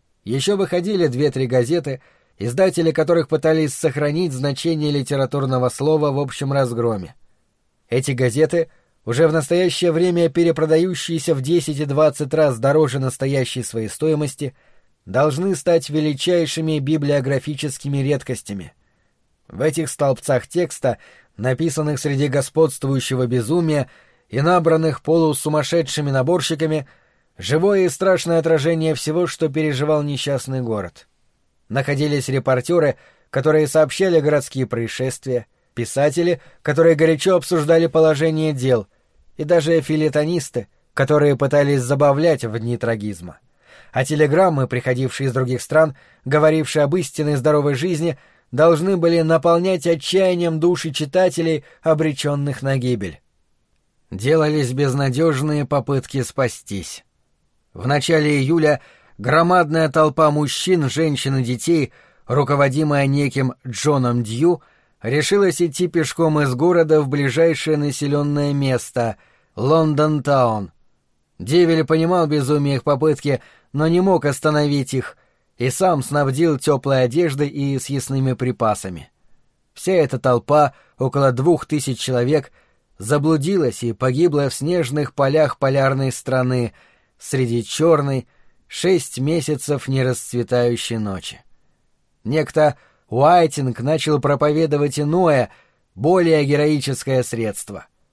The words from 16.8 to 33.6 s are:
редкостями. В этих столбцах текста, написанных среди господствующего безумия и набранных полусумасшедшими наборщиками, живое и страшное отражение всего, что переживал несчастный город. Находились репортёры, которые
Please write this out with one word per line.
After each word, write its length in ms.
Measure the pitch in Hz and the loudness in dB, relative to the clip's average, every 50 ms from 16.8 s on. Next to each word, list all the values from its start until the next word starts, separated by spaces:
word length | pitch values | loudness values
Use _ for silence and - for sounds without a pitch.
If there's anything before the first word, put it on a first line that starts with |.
| 135 139 160 156 143 143 147 143 127 135 143 131 - 151 147 135 151 143 135 - - 143 139 139 | -2 -2 -2 0 0 0 0 0 0 0 -2 -2 -4 -6 -8 -6 -6 -8 -8 -8 -6 -4 -4 -2
редкостями. 720 | 131 139 151 - - - 123 - - - 101 98 85 - _ _ _ _ _ _ _ _ _ _ _ _ _ _ _ | 0 0 -2 -2 -4 -8 -8 -8 -8 -10 -12 -12 -12 -14 _ _ _ _ _ _ _ _ _ _ _ _ _ _ _
В 140 | - - 90 | -18 -6 -2
этих 280 | 135 160 139 165 156 139 | -2 -2 -2 -2 -6 -6
столбцах 580 | - - 147 139 131 - - - 135 123 - | -4 -2 0 0 0 -2 -2 -2 -2 -2 -2
текста, 500 | - - 175 180 - - - - 127 113 - - - - _ _ _ _ | -4 -4 -2 -2 -2 -4 -4 -2 -2 -2 -4 -10 -20 -20 _ _ _ _
написанных 640 | - 107 127 131 123 160 165 143 160 151 151 147 139 | -6 -4 -4 -2 -2 -2 -2 -2 -2 -2 -2 -4 -4
среди 280 | - 147 139 135 147 | -4 -2 -2 0 -2
господствующего 1000 | 147 131 143 135 - - 160 160 147 - - - 135 139 131 - - 135 123 127 | 0 0 -2 -2 -2 2 2 2 2 2 -4 -4 -2 -2 -2 -2 -2 -2 -2 -2
безумия 600 | 117 127 123 113 113 160 175 170 156 151 143 127 - - _ _ _ _ _ _ | 0 0 -2 0 0 0 0 0 0 0 -2 -2 -4 -10 _ _ _ _ _ _
и 140 | _ - 131 | _ -4 -2
набранных 600 | 143 170 180 175 160 165 160 160 160 160 131 - - | 2 2 2 2 4 4 2 2 2 0 -2 -2 -2
полусумасшедшими 1080 | 147 160 165 160 156 143 - - 151 151 151 139 - 170 170 156 131 - 156 147 143 | 2 2 4 4 2 0 -2 -2 -2 0 0 0 0 0 0 0 -2 -4 -4 -2 0
наборщиками, 800 | 135 135 127 147 180 180 135 - 165 143 160 156 156 151 139 - _ _ _ _ _ _ _ _ _ | 0 0 2 2 0 0 0 -4 -4 -2 -2 -2 -2 -4 -4 -8 _ _ _ _ _ _ _ _ _
живое 440 | - 95 104 143 160 180 202 202 196 | -12 -4 -2 0 2 2 2 4 4
и 80 | 185 175 | 2 0
страшное 500 | - - - 190 185 170 - 170 170 165 | 0 0 2 2 2 2 2 0 0 2
отражение 560 | 147 165 165 151 135 165 170 160 160 160 156 | 4 4 2 2 2 0 0 0 0 -2 -2
всего, 320 | - - 151 156 175 180 | -2 -4 -4 -2 0 -2
что 220 | 170 - - 165 151 | -2 -2 -2 -4 -2
переживал 520 | 135 160 156 151 139 127 147 151 151 151 | 0 -2 -2 0 -2 -2 0 0 0 0
несчастный 600 | 147 147 143 135 - 143 139 127 - 131 131 131 | 0 -2 -6 -6 -4 -4 -4 -4 -4 -6 -6 -6
город. 460 | 123 117 110 104 92 85 - - _ _ _ _ _ _ _ _ _ _ _ _ _ _ | -4 -4 -4 -4 -6 -8 -12 -18 _ _ _ _ _ _ _ _ _ _ _ _ _ _
Находились 580 | 107 135 135 143 143 135 151 147 147 139 131 | -4 -4 -2 -2 -2 -2 0 0 0 -2 -2
репортёры, 680 | - 131 135 - 135 131 127 - - 175 175 151 139 - - _ _ _ _ _ _ | -2 -4 -2 0 0 0 0 0 0 2 2 2 2 -2 -4 _ _ _ _ _ _
которые 380 | - 143 131 156 151 156 | -6 -2 0 2 2 4